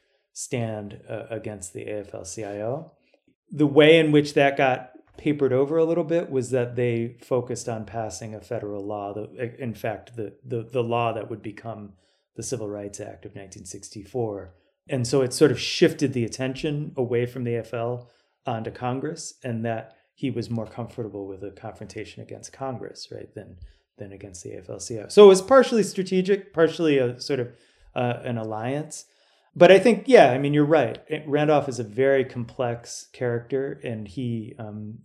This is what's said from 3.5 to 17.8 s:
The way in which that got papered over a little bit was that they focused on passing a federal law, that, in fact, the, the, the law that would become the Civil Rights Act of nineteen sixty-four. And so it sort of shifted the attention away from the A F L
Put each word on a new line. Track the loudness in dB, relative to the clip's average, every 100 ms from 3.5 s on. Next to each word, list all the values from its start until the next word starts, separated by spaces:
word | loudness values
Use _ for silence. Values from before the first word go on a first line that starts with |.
The | 0 4
way | 8 8 8
in | 6
which | 4 4
that | 2 2 4
got | 2 0 -6 -20 _ -6
papered | -4 0 2
over | 2 0 0
a | 0
little | 0
bit | 0 -2 -2
was | -4 -2
that | -2 -2 -2
they | -2 -2 -4 -10
focused | -4 -2 -2 -8 -8
on | -8 -8
passing | -8 -8 -10 -12
a | -14
federal | -10 -8 -6 -8
law, | -8 -8 -8
that, | -8 -12 -10 -10 -8
in | -10 -6
fact, | -8 -8 -12 -12
the, | -12 -14
the, | -8 -8 -4
the | -4
law | -2 0 0
that | -4 -8
would | -12
become | -12 -14 -12 -14 -16 -20 _ _ _ -14
the |
Civil | -8 -6 -6
Rights | -8 -10 -12
Act | -14 -16 -18
of | -18
nineteen | -18 -18 -18
sixty-four. | -18 -16 -18 -8 -4 -4 -6 -12 -20 _ _ -6
And | -4 0
so | 2
it | 0
sort | 4 4
of | 4
shifted | -4 2 2 4 -2
the | -2 -4
attention | -4 -6 -4 -6 -6 -6 -4
away | -2 0 -2
from | -4
the | -4 -4
A |
F | -6
L | -6